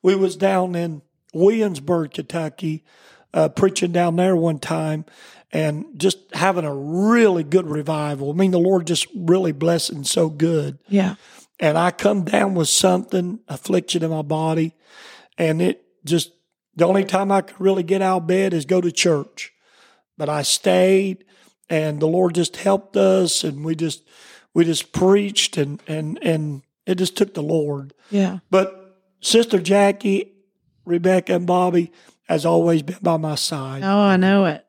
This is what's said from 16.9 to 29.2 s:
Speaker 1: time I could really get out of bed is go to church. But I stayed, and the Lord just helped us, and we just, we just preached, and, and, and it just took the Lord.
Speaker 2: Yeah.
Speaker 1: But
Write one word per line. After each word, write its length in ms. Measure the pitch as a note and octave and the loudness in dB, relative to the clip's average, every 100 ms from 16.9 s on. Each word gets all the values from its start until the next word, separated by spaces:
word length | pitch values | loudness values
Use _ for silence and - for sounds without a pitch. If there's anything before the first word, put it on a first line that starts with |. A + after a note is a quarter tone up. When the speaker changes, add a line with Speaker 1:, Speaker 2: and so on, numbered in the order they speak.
| G3 G3 | 2 0
Speaker 1:
time 260 | F#3+ G3 | 0 2
I 100 | G3 | 0
could 180 | F#3+ - | -2 -2
really 240 | F#3+ F#3+ | 0 0
get 180 | E3+ F#3+ | 0 0
out 160 | F#3+ F#3 | 0 -2
of 100 | E3 | 0
bed 260 | F#3 G3 | 0 0
is 120 | F3 C#3+ | -2 0
go 160 | F#3 | 0
to 100 | F3 | 0
church. 600 | E3 F3 D3+ - - - _ _ _ _ _ _ - | 0 0 0 -2 -14 -18 _ _ _ _ _ _ -8
But 120 | D3 | -4
I 140 | D3+ | -4
stayed, 840 | C#3 - F#3+ F#3 F#3 F#3+ G3 F#3 _ _ _ _ _ | -2 -2 2 4 4 2 0 -6 _ _ _ _ _
and 300 | D#3+ D#3 D3 | -2 -2 -2
the 80 | D#3 | 0
Lord 280 | F3 F#3 E3+ | 2 0 0
just 220 | E3 - | -4 -2
helped 380 | G3 G3 - G3+ | 0 0 -2 0
us, 480 | G3 F#3+ F3 - | 2 4 2 -2
and 220 | E3 C#3 D#3 | -4 -6 -8
we 100 | E3 | -4
just, 280 | E3 - _ _ - - _ | -4 -6 _ _ -20 -20 _
we 100 | - E3+ | 0 0
just 260 | D3+ - | 0 -6
preached, 640 | - F#3 G3+ G3+ G#3 - - | 0 4 4 2 -2 -2 -2
and, 240 | C#3+ D3 - | -4 -6 -8
and, 300 | D#3 D#3 - | -8 -8 -6
and 400 | D4+ D#3+ D3+ C#3 _ _ - | -2 -2 -4 -8 _ _ -6
it 100 | F#3 | -2
just 220 | F3+ - | -2 -2
took 160 | G3 | -4
the 100 | F3 | -2
Lord. 500 | D3+ E3 D3 C#3+ C#3 _ _ | -2 -2 -2 -6 -10 _ _
Speaker 2:
Yeah. 300 | G3+ F#3+ F#3 _ | -2 -2 -4 _
Speaker 1:
But 480 | F#3+ F#3+ - - _ _ _ | 0 0 -6 -20 _ _ _